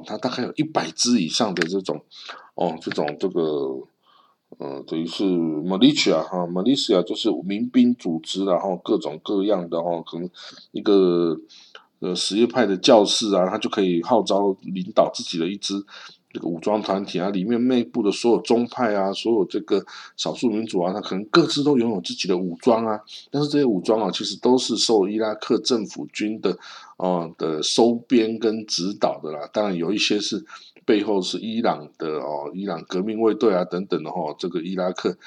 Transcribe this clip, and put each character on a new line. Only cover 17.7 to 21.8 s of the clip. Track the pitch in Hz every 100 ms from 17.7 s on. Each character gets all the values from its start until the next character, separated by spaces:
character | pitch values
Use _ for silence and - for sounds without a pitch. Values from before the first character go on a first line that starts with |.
| 127
部 | 117 123
的 | 101
所 | - 120
有 | 98
宗 | - 120 120
派 | - 117
啊， | 101 95
所 | 95 110
有 | 113
这 | 90 107
个 | - 101 95 - - -
少 | 80
数 | 78 123
民 | 107
族 | 113 92
啊， | 87
他 | 101
可 | - 95
能 |
各 | 107 170
自 | 135 143
都 | 143
拥 | 131